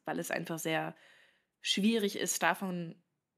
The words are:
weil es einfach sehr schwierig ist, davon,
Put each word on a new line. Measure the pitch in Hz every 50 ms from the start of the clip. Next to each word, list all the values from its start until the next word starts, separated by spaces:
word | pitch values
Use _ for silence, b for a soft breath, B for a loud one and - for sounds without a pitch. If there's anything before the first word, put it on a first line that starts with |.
| _
weil | - 160 165
es | 175 -
einfach | - - 170 175 165 160
sehr | - 160 160 156 156 160 - b b b b b b b b b b b b _ -
schwierig | - - 208 190 220 226 226 202 196 202 -
ist, | - - - - 175
davon, | 165 - - 202 185 180 175 170 165 - - _ _ _ _ _ _ _